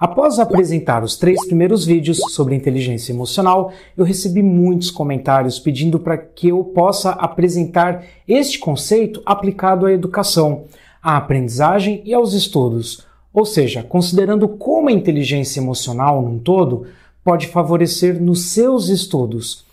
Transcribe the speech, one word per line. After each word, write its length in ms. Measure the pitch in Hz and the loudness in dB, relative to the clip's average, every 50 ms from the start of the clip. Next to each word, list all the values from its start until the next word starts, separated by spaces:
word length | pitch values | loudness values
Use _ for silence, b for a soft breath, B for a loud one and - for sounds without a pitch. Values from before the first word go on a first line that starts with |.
Após 380 | 170 170 175 - - - - 220 | -4 -2 0 2 2 2 2 2
apresentar 640 | 226 - 190 180 185 170 170 160 - - 123 117 110 | 0 2 2 2 2 2 0 -2 -2 0 -2 -2 -2
os 140 | 110 - | -4 -4
três 280 | - - 170 185 185 - | 0 2 2 2 2 0
primeiros 400 | - 175 165 175 185 220 214 160 | 0 0 2 2 2 2 2 2
vídeos 360 | 165 175 170 151 160 165 165 - - | 2 2 2 2 0 -2 -2 -2 -4
sobre 240 | - - 147 127 139 | -2 -2 -2 0 0
inteligência 580 | 135 - 147 127 135 127 127 120 113 117 - 123 | -2 -2 -2 -2 -2 -2 -2 -4 -6 -6 -6 -6
emocional, 600 | 120 123 120 - - 190 185 185 190 185 185 B B B B B | -6 -6 -4 -2 0 2 2 2 2 0 -2 B B B B B
eu 80 | B 185 | B 0
recebi 400 | 170 190 185 - 202 175 208 202 | 0 0 0 -2 -2 0 2 4
muitos 480 | 196 180 175 175 180 180 170 175 - - | 4 4 4 4 4 2 0 -2 -4 -6
comentários 680 | - 151 143 139 127 131 - 135 135 127 127 120 - | -4 -4 -4 -4 -4 0 2 2 2 2 0 -4 -4
pedindo 400 | - 156 143 127 151 165 156 160 | -2 -2 -2 0 0 0 0 0
para 180 | 156 165 160 | 0 -2 -4
que 340 | 151 - - _ - - 175 | -4 -6 -12 _ -2 0 2
eu 120 | 175 185 185 | 2 2 0
possa 480 | 185 - 165 170 190 196 - - 185 | -2 0 2 2 2 2 0 -2 -2
apresentar 960 | 180 - 170 165 - - 175 180 175 175 165 165 - 180 170 180 180 180 B B B B B B | -2 -2 -4 -4 0 2 2 2 2 0 -2 0 0 0 0 0 0 -4 B B B B B B
este 320 | 220 269 285 277 - - | 2 2 2 0 -4 -6
conceito 600 | - 165 147 127 - - 214 226 226 - 214 - - | -4 -4 -4 -4 -2 0 2 2 2 0 -4 -6 -2
aplicado 600 | - 202 202 190 196 196 - 190 190 190 185 185 | -2 -2 0 0 -4 -2 0 0 0 2 2 2
à 60 | 190 190 | 2 2
educação, 720 | 185 165 165 - - 196 - - 170 156 151 143 - - b b b b b b b b | 0 -2 -2 -2 -2 -2 0 2 2 2 2 0 -4 -8 b b b b b b b b
à 140 | 165 151 | 0 0
aprendizagem 840 | 143 143 - 139 135 127 120 113 123 147 156 185 208 190 208 208 196 - | 0 0 0 -2 -2 -2 -2 -2 0 2 2 2 2 2 0 -2 -4 -4
e 100 | 208 233 | -2 0
aos 180 | 240 240 208 190 | 2 2 2 0
estudos. 720 | 202 - - - 156 127 123 113 117 117 - - - b b b b b b - | 0 -2 0 0 0 0 0 0 -2 -6 -8 -12 -16 b b b b b b 0
Ou 100 | 208 214 | 0 0
seja, 380 | 208 - 160 139 117 113 123 113 | 2 2 0 0 0 -2 -6 -6
considerando 640 | - - 180 175 175 180 185 196 190 208 214 214 | -2 0 0 0 2 2 2 2 2 2 2 2
como 420 | 208 208 - - 254 302 330 302 285 | 0 -2 -2 -4 -2 0 2 2 2
a 40 | 233 | 2
inteligência 640 | 190 - 180 156 147 143 123 143 143 135 - - 143 | 2 2 0 0 0 0 -2 -2 -2 -4 -4 -4 -4
emocional 640 | 127 127 127 - - 127 120 120 131 143 147 139 127 | -4 -4 -4 -6 -6 -6 -4 -2 0 2 2 2 0
num 160 | 120 117 117 | -2 -4 -4
todo 480 | 117 170 185 190 180 131 123 113 B B B B B B B B - | -2 0 2 2 2 0 0 -4 B B B B B B B B -2
pode 240 | 185 175 165 143 - | 0 0 0 0 -4
favorecer 760 | - 175 170 151 170 170 170 165 - - 180 180 180 175 175 | -2 -2 0 2 2 2 2 0 0 0 0 0 0 2 2
nos 300 | 175 175 175 - - - | 2 2 0 -2 -2 0
seus 360 | 214 233 254 269 247 196 175 | 2 2 2 2 0 0 0
estudos 760 | 196 180 - - - 139 123 113 113 113 110 - - - - _ | -2 -2 -2 -2 -2 -2 -2 -2 -4 -8 -8 -10 -12 -14 -18 _